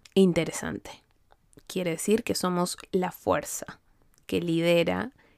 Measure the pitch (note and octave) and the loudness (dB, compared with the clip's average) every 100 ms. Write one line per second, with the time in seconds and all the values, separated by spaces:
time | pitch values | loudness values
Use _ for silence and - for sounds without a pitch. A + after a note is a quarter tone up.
0 | - - F#3+ E3+ D#3 - D#3+ - - - | -2 4 6 4 0 -4 -6 -8 -12 -20
1 | _ _ _ _ _ - - F#3+ F3+ E3 | _ _ _ _ _ -20 -10 -6 -4 -2
2 | - A3 - F#3 F#3 F3 F3 - - F#3 | 2 2 0 -2 0 0 -2 -4 -4 -2
3 | F3+ - - F3 - - - - _ _ | -2 -4 -2 0 -2 -10 -12 -18 _ _
4 | _ _ - F#3+ E3+ E3 E3+ E3+ E3+ F2+ | _ _ -4 -2 0 2 4 4 2 -2
5 | B3+ - _ | -6 -12 _